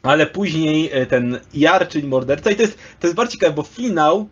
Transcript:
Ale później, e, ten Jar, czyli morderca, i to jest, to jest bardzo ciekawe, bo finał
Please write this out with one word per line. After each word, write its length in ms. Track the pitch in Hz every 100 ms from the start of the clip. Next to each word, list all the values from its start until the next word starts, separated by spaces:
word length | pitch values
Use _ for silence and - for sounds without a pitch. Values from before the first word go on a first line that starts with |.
Ale 240 | 131 151 151
później, 640 | 180 196 156 160 156 156
e, 140 | 135 127
ten 340 | 127 123 123 -
Jar, 340 | 147 156 185 175
czyli 200 | 156 143
morderca, 420 | 131 127 147 220
i 60 | 208
to 60 |
jest, 160 | 220 - - -
to 60 | 170
jest 100 | 175
bardzo 160 | 233
ciekawe, 200 | - 175
bo 100 | 147
finał 640 | 151 - 247 170 151 185 208